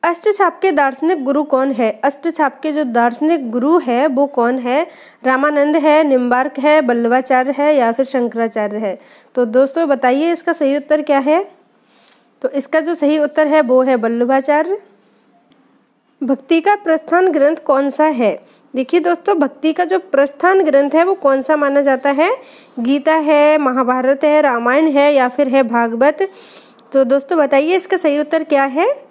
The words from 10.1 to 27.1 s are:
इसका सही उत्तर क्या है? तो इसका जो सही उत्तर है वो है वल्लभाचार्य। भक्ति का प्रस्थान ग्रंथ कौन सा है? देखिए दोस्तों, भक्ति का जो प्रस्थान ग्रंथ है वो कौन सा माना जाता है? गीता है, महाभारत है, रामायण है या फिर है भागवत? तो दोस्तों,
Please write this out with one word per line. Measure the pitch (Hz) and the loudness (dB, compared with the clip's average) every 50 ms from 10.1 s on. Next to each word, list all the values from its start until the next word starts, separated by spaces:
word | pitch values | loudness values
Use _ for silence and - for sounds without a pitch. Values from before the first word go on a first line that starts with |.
| 254 277 311 339 | 0 0 0 0
इसका | 339 320 - - 330 | -2 -2 -2 -4 -2
सही | - 302 269 277 294 | 0 0 0 0 -2
उत्तर | 285 - 302 302 | -2 -2 -2 -2
क्या | 294 302 285 277 | 0 0 0 0
है? | 262 285 302 349 403 - - _ _ _ _ _ _ _ _ _ _ - - _ _ _ _ _ | 2 2 0 0 -2 -4 -12 _ _ _ _ _ _ _ _ _ _ -20 -20 _ _ _ _ _
तो | - 254 | -8 -6
इसका | - 277 254 - - 311 | -4 -4 -6 -2 -2 -2
जो | 311 320 339 | -2 -2 -4
सही | 320 294 285 302 311 | -2 0 0 0 0
उत्तर | 294 294 294 311 311 294 | 0 -2 0 0 0 2
है | 285 311 | 2 2
वो | 302 233 254 254 | 2 2 2 2
है | 262 262 262 | 2 2 0
वल्लभाचार्य। | 240 214 226 233 233 240 240 262 269 269 285 294 302 320 339 381 415 - _ _ _ _ _ _ _ _ _ _ _ _ _ _ _ _ _ _ _ _ _ _ _ _ _ _ _ 285 | 0 0 -2 -2 -2 0 0 0 -2 0 0 0 0 0 -2 -4 -8 -8 _ _ _ _ _ _ _ _ _ _ _ _ _ _ _ _ _ _ _ _ _ _ _ _ _ _ _ -4
भक्ति | 233 269 - - - 339 330 | -4 -4 -4 -2 0 0 0
का | 320 392 415 | 2 0 -2
प्रस्थान | 403 403 330 320 320 320 - 320 349 370 370 | 0 0 -2 -2 -2 -2 0 0 2 2 2
ग्रंथ | 302 294 269 294 330 | 2 2 2 2 0
कौन | 320 - - 285 262 277 285 | -2 -2 0 0 0 0 -2
सा | 262 - 302 | 0 0 0
है? | 311 302 240 247 208 170 - - _ _ _ _ _ - | 0 2 0 0 -2 -2 -4 -10 _ _ _ _ _ -6
देखिए | 254 262 - - 349 | -6 -4 0 0 0
दोस्तों, | 311 349 349 339 - - 403 339 | 0 0 -2 -2 0 -2 0 0
भक्ति | 285 262 - - - 311 311 | 0 -2 -2 -4 -4 -4 -2
का | - 359 | -2 -2
जो | 320 370 370 | -2 -2 -4
प्रस्थान | 359 - - 269 277 277 277 - - 359 381 381 | -4 -2 0 0 0 0 -2 -2 0 2 2 2
ग्रंथ | 381 311 262 277 285 285 285 | 2 4 2 2 2 2 2
है | 311 339 | 0 2
वो | 359 392 | 2 0
कौन | 381 - 277 269 269 | 0 0 0 0 0
सा | 262 - 311 | 0 0 0
माना | 294 294 285 277 285 | 0 0 0 0 2
जाता | 285 277 269 262 269 285 | 2 2 0 0 0 -2
है? | 277 269 311 370 494 523 - - - - - _ _ - | 0 2 0 0 0 -4 -8 -20 -20 -20 -20 _ _ -6
गीता | 233 240 277 285 277 320 311 | -2 -2 -2 0 0 0 0
है, | 320 302 294 311 294 294 302 302 302 | 0 2 2 2 4 4 4 2 2
महाभारत | 294 262 254 254 262 233 254 254 247 254 277 277 311 | 0 0 -2 -2 -2 -2 -2 0 0 0 0 2 2
है, | 302 294 302 | 2 2 4
रामायण | 302 285 247 233 233 240 254 285 320 320 | 2 2 0 0 0 0 2 2 2 2
है | 277 285 285 294 294 | 2 2 2 4 4
या | 277 254 247 | 2 2 0
फिर | 254 - 294 269 | 0 -2 -2 2
है | 240 269 269 | 2 0 0
भागवत? | 226 233 233 233 233 226 226 254 294 302 - 392 392 - - - - - - - - _ _ _ _ - | 2 0 -2 -2 -2 0 0 0 0 2 0 -4 -6 -6 -16 -20 -20 -20 -20 -20 -20 _ _ _ _ 0
तो | 269 269 | 0 0
दोस्तों, | 240 | 2